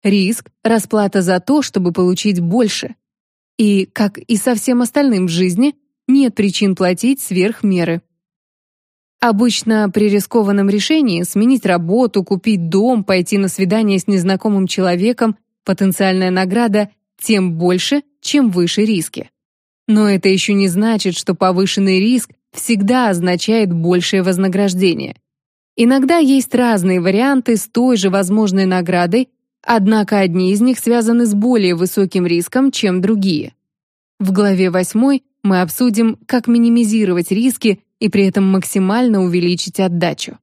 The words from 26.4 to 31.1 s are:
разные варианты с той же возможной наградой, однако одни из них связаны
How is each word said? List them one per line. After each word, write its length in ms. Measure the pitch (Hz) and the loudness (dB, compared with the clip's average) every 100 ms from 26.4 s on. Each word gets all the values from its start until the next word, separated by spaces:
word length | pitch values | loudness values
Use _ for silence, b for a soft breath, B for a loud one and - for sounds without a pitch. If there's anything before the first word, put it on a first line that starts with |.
| - | 2
разные 460 | 247 240 208 180 185 | 0 2 2 0 0
варианты 560 | 170 196 262 269 247 220 | 0 0 2 0 0 -2
с 120 | - | -2
той 280 | 226 254 226 | 0 2 2
же 140 | 190 | 0
возможной 560 | 196 180 214 208 196 190 | 0 0 0 2 0 0
наградой, 640 | 185 170 180 175 220 254 _ _ _ | 0 0 -2 0 0 -2 _ _ _
однако 560 | - 233 196 220 202 208 | -2 0 2 2 2 0
одни 340 | 190 175 185 | 0 0 0
из 80 | 202 | 2
них 180 | 247 240 | 0 0
связаны 460 | - 240 220 | 0 0 2